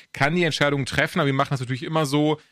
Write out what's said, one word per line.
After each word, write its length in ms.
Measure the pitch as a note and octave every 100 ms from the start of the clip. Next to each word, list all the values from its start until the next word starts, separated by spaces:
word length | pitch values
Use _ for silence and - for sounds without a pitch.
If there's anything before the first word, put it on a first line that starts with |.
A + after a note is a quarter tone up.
| -
kann 240 | - C#3 F3
die 80 |
Entscheidung 400 | E3 - C#3+ C#3+
treffen. 340 | B2+ - D3+ F#3
Aber 80 | C#3+
wir 60 |
machen 180 | C3+ C#3+
das 100 | C3+
natürlich 220 | B2 B2+
immer 220 | E3+ D#3+
so, 340 | C#3+ D3 D3+ D3+ _